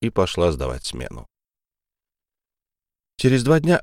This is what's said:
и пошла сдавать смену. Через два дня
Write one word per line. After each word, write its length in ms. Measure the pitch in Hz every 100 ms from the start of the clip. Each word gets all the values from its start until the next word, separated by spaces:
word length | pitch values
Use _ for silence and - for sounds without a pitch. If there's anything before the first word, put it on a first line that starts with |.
и 80 | 117
пошла 420 | - 92 - 87
сдавать 340 | 69 65 62 -
смену. 420 | 62 64 55 55 _ _ _ _ _ _ _ _ _ _ _ _ _ _ _ _ _ _ -
Через 220 | 127 131
два 160 | 120 160
дня 200 | 160 175